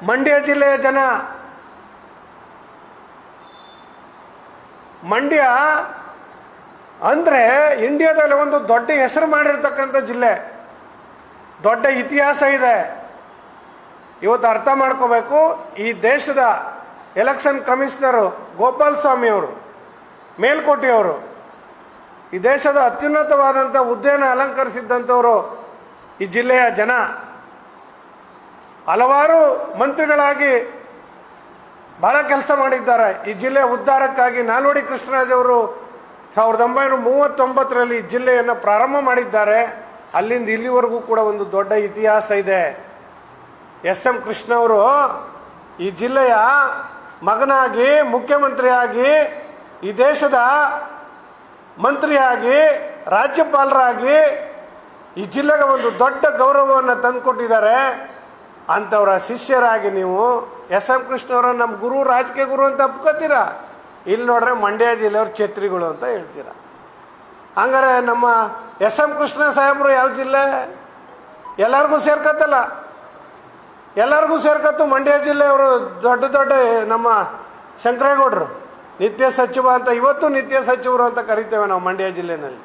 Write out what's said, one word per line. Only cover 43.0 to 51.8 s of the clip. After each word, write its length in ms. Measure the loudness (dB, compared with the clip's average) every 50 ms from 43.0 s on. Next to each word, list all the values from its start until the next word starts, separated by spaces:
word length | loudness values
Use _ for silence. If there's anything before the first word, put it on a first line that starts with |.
| -20 -20 -20 -20 -20 -20 -20 -20 -20 -20 -20 -20 -20 -20 -20 -8 -4 -4
ಎಸ್ 140 | -4 0 -2 -2
ಎಂ 60 | -2 -2 -6 -8
ಕೃಷ್ಣ 240 | -8 -8 -4 -2 0 2
ಅವರು 180 | 2 2 4 4 4 4 4 2 2 0 -4 -8 -12 -16 -20 -20 -20 -20 -20 -20 -20 -20 -12 -8 -8
ಈ 60 | -8 -6 -4
ಜಿಲ್ಲೆಯ 340 | -6 -2 2 2 4 4 4 4 4 4 4 2 2 0 -2 -8 -12 -14 -18 -20 -20 -20 -20 -6 -2 -2
ಮಗನಾಗಿ, 640 | 0 0 2 2 2 2 2 0 0 0 2 4 4 2 2 2 -2
ಮುಖ್ಯಮಂತ್ರಿಯಾಗಿ, 960 | -4 0 0 2 2 2 0 0 0 2 2 2 2 0 -2 -2 0 2 2 4 2 2 0 -4 -12 -16 -18 -20 -20 -20 -20 -20 -12 -10 -8
ಈ 40 | -2 2 2
ದೇಶದ 320 | 2 2 2 0 0 2 2 2 2 2 2 0 0 -2 -6 -10 -12 -16 -20 -20 -20 -20 -20 -20 -20 -20 -20 -20 -20 -20 -20 -20 -20 -8 -2